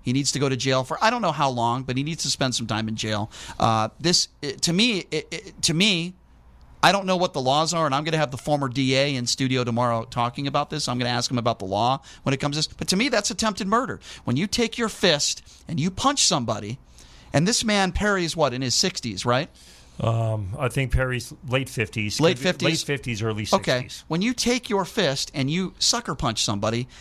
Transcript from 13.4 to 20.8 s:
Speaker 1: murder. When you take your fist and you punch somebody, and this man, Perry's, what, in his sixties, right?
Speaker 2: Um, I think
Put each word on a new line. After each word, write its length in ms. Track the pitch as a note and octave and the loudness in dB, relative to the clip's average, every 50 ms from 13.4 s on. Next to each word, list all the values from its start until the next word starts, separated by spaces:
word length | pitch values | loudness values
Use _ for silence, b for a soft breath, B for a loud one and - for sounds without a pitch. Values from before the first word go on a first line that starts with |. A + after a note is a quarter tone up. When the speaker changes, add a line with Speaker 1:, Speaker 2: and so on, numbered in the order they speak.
| A3+ A3 G3 - A3 F#3+ | -2 -2 -2 -2 -2 0
Speaker 1:
murder. 320 | G#3+ A#3+ C4+ F#3 G#2 E2 B B B B B | 0 0 0 -2 -6 -10 B B B B B
When 120 | - A#2+ | -2 0
you 100 | C3+ G3 G#3+ | 0 0 0
take 300 | - - A#3 A3+ - - | 0 0 0 0 0 -2
your 100 | A#3 G#3+ | -4 -4
fist 540 | - - - F#3 D3+ D3 - - - - B B B B B - | 0 2 4 4 4 4 2 -2 -4 -6 B B B B B -6
and 100 | E3 C#3+ | -2 -2
you 120 | D3+ F#3 | 0 0
punch 340 | F#3 - - C4 C#4+ C4+ - | 0 0 2 2 2 4 2
somebody, 540 | - F#3 D3 A#2+ A2+ A2 G#2 G2+ G2+ B2 - B B B B B B B B B B | 2 2 2 0 -2 -4 -4 -6 -8 -10 -12 B B B B B B B B B B
and 140 | - C#3+ D#3+ | 2 2 4
this 180 | G3 A#3+ - B3+ | 4 2 2 2
man, 280 | A3 G#3 G3+ F#3+ F3+ | 2 2 4 2 2
Perry's, 440 | - - G3 G#3 G3+ F#3 F3 D#3+ D#3 | 2 0 2 2 2 2 0 -2 0
what, 160 | E3+ D3+ C3 | 0 0 2
in 100 | A#2+ B2+ | 2 0
his 120 | C3+ B2 A#2 | -2 0 2
sixties, 500 | - - F#3 F#3 - - A#2+ G2 F#2 - | 2 2 0 -2 -4 -6 -6 -6 -2 0
right? 240 | A#2+ A#2+ B2+ E3 - B B B B B B B B B - | 2 2 2 0 -4 B B B B B B B B B -2
Speaker 2:
Um, 540 | - A2+ A2+ A2+ A2+ A2 A2 G#2+ G2+ F#2 G#2+ C#3+ | 0 0 2 2 0 0 -2 -2 -4 -6 -4 -4
I 100 | C#3+ A#2+ | -4 -2
think 240 | - C#3 | 0 -2